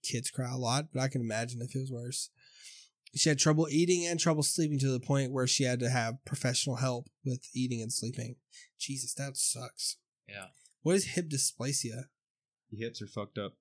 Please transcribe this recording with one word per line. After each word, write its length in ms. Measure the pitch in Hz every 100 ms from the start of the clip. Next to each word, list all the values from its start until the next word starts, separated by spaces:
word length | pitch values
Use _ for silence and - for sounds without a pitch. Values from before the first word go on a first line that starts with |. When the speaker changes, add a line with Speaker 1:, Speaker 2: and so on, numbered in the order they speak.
Speaker 1:
Kids 280 | - 120 117
cry 200 | - 123
a 60 | 127
lot, 300 | 120 131 156
but 80 | 127
I 60 | 135
can 120 | 135
imagine 400 | 113 107 120 120
it 100 | 123
feels 200 | 135 131
worse. 400 | 120 120 - - _ - - - - - _ - -
She 120 | 160
had 100 | 143
trouble 280 | 156 151 156
eating 340 | 147 175 180 170
and 140 | 165
trouble 220 | 170 156
sleeping 360 | 143 - 151 143
to 80 | 135
the 100 | 127
point 320 | - 139 131
where 140 | 135 127
she 180 | -
had 160 | 127 123
to 80 | 120
have 340 | 123 113 127
professional 520 | - 139 131 113 147 123
help 320 | 131 120 - _
with 160 | 135 127 -
eating 260 | 127 127 120
and 120 | 113
sleeping. 440 | - 113 123 110 123 _ - - _
Jesus, 360 | - 135 127
that 220 | - 139 135
sucks. 600 | - 117 123 - - - _ _ -
Speaker 2:
Yeah. 180 | 101 95 _ - _
Speaker 1:
What 140 | 156 190
is 100 | -
hip 140 | - 165
dysplasia? 720 | 139 - - 123 139 120 117 135 _ _ _ _ _ _
Speaker 3:
Your 160 | 104 113
hips 120 | -
are 60 | 104
fucked 320 | 107 104 -
up. 160 | 101 -